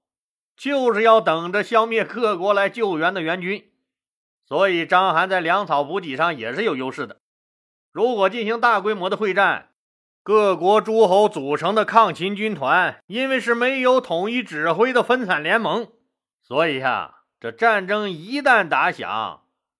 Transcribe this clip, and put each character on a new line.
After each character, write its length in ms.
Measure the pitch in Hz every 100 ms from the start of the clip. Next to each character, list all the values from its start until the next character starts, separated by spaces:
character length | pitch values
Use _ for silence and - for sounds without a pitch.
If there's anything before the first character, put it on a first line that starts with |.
| _ _ _ _ _ _
就 360 | 269 277 247
是 120 | 208
要 180 | 226 220
等 320 | 175 160 170
着 80 | 202
消 240 | - 233 226
灭 180 | 226
各 320 | 190 226 220 185
国 160 | 196
来 160 | 202 196
救 300 | 233 214 156
援 160 | 170
的 80 | 190
援 180 | 160 185
军。 320 | 175 196 - _ _ _ _ _ _ _ _
所 220 | 147 196
以 160 | 175 165
章 300 | 180 190 160
邯 120 | 185
在 140 | 185
粮 240 | 165 190 180
草 180 | 143
补 160 | 143 196
给 160 | 175 131
上 220 | 170 147
也 160 | 110
是 100 | 139
有 120 | 220 131
优 160 | 131
势 160 | 127 117
的。 100 | - _ _ _ _ _ _ _
如 220 | 156 233
果 160 | 226 190
进 160 | 240 214
行 160 | 233
大 180 | 240 214
规 140 | 196
模 160 | 208 180
的 80 | 202
会 160 | 208
战， 380 | 185 190 123 - _ _ _ _ _
各 340 | - 214 202 170
国 240 | 175 214
诸 280 | 202 220 202
侯 200 | 190 214
组 300 | 170 135 147
成 160 | 165
的 100 | 220
抗 300 | 202 220 208
秦 220 | 151 185 202
军 180 | 214
团 500 | 170 135 170 165 - _
因 200 | 214 269
为 120 | 262
是 160 | 233 233
没 260 | 247 269
有 180 | 254 254
统 300 | 254 170 202
一 140 | 247
指 280 | 214 151 160
挥 220 | 165 254
的 80 | 247
分 240 | 202 254 202
散 160 | 151
联 180 | 156 220
盟， 320 | 185 202 226 _ _ _ _ _
所 240 | _ 131 165
以 100 | 131
呀， 460 | 131 110 71 - _ _
这 120 | 113
战 360 | - 330 208 185
争 200 | 208 208
一 320 | 160 190 285
旦 300 | 277 233 170
打 220 | 139 170
响， 560 | 143 90 110 104 73 _ _ _ _